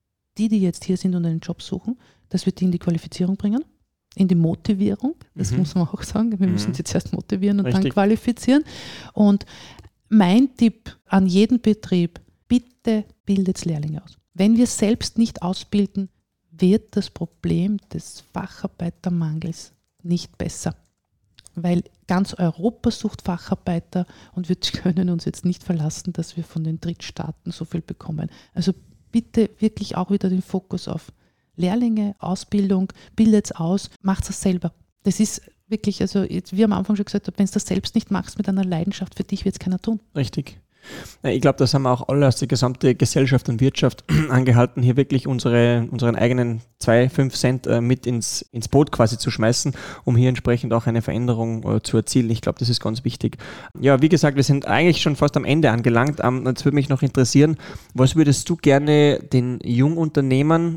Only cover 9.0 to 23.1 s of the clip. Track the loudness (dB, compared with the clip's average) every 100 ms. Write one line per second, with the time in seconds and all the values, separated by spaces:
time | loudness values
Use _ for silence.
9 | -6 2 4 4 -2 -20 -20 -20 -20 _
10 | 0 4 6 4 2 2 0 0 -12 -20
11 | _ 2 4 4 4 2 2 0 0 0
12 | -2 -6 _ _ -2 -2 -2 _ -2 -2
13 | -4 _ -2 0 0 -2 -4 -4 -6 -8
14 | -12 _ _ 0 4 4 2 2 0 0
15 | -2 -2 -2 -2 -4 -6 -2 -2 0 -4
16 | -8 _ _ _ _ 0 2 2 0 -6
17 | -6 -8 -12 _ -2 0 0 -4 -8 -14
18 | -14 -20 -14 -10 -10 -10 -10 -8 -10 -8
19 | -4 -4 -4 -6 -8 -10 -16 _ _ _
20 | -4 -4 -6 -10 -10 -8 -8 -10 _ _
21 | _ _ _ _ _ -6 -2 -2 -4 _
22 | -4 -2 -2 -2 -4 -2 -4 -2 -4 -2
23 | -4